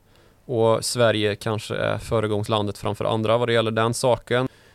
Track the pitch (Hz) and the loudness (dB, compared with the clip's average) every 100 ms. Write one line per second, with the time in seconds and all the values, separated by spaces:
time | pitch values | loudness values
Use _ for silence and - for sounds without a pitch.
0 | _ _ _ _ - 120 113 113 113 123 | _ _ _ _ -6 0 2 2 0 2
1 | 117 107 104 101 117 107 - 101 107 107 | 2 4 0 -2 -4 -4 -4 -4 -2 -4
2 | - 113 107 104 110 110 104 - 110 104 | -2 -2 0 -2 0 -2 -2 -4 -6 -4
3 | 107 110 110 117 120 117 110 113 113 120 | -2 -2 2 2 2 2 2 0 0 0
4 | 127 113 - 120 131 - - | 0 0 0 -2 -2 -6 -20